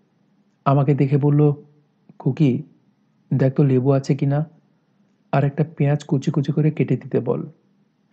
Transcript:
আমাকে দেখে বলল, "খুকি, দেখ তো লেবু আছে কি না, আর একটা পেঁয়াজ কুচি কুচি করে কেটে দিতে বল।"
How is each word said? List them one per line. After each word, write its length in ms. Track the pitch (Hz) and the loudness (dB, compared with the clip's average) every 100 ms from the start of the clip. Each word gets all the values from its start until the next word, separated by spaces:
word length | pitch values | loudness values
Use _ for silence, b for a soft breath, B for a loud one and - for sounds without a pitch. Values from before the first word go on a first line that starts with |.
| _ _ _ _ _ _ | _ _ _ _ _ _
আমাকে 300 | - 139 139 | 0 2 2
দেখে 220 | 131 139 143 | 0 0 0
বলল, 360 | 147 147 147 143 - _ _ _ _ _ | 2 2 2 0 -8 _ _ _ _ _
"খুকি, 440 | - 123 143 127 - _ _ _ _ _ _ | -6 0 0 0 -6 _ _ _ _ _ _
দেখ 200 | 127 135 | 0 0
তো 100 | 135 | 2
লেবু 260 | 143 127 131 | 2 2 2
আছে 260 | 135 135 139 | 0 0 -2
কি 100 | 139 | 0
না, 180 | 143 160 - _ _ _ _ _ _ _ | -2 -4 -10 _ _ _ _ _ _ _
আর 120 | 143 | -2
একটা 200 | 139 139 151 - | 0 -2 -4 -2
পেঁয়াজ 280 | 143 147 | -2 -2
কুচি 260 | - 135 170 | -2 -2 0
কুচি 220 | 170 139 | -2 -2
করে 180 | 160 156 | 0 0
কেটে 260 | 156 139 131 | 0 -2 -2
দিতে 240 | - 120 | -2 -4
বল।" 260 | 117 - - - _ _ _ _ _ | -2 -4 -6 -16 _ _ _ _ _